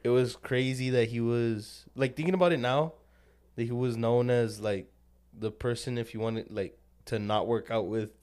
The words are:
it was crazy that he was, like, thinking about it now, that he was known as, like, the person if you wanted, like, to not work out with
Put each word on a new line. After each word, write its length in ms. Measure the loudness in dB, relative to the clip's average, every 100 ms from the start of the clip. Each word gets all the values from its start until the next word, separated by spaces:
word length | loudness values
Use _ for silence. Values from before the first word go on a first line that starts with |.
it 60 | 0
was 260 | 2 2
crazy 560 | -2 -2 0 0 -2 0
that 200 | 2 2
he 100 | 0
was, 640 | 0 2 0 -2 -6 -16 -16
like, 220 | -2 -2 0
thinking 180 | 0
about 160 | 4 4
it 60 | 4
now, 360 | 2 2 0 -4 _ _ _ _ _
that 80 | -6
he 60 | -4
was 260 | 0 -2 0
known 340 | 2 4 4
as, 300 | 2 2 -2
like, 300 | -2 -2 -4 _ _ _ _
the 200 | -8 -8
person 440 | -4 -4 -2 -4 -4
if 160 | -6
you 60 | -4
wanted, 320 | -4 -4 -4
like, 260 | -4 -6 -8 _ _ -6
to 140 | -4
not 260 | 0 0 2
work 240 | 0 0
out 160 | -2 0
with 240 | -2 -4 -8